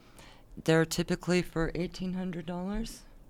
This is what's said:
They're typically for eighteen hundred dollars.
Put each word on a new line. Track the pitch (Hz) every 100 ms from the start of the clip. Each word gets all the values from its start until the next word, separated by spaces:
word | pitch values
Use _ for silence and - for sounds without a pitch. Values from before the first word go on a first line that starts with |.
| - - - - - -
They're | - 160
typically | 160 - 175 180 - 180
for | - 160 160 151
eighteen | 185 - 185
hundred | 185 185 170 165
dollars. | 175 185 208 226 - - -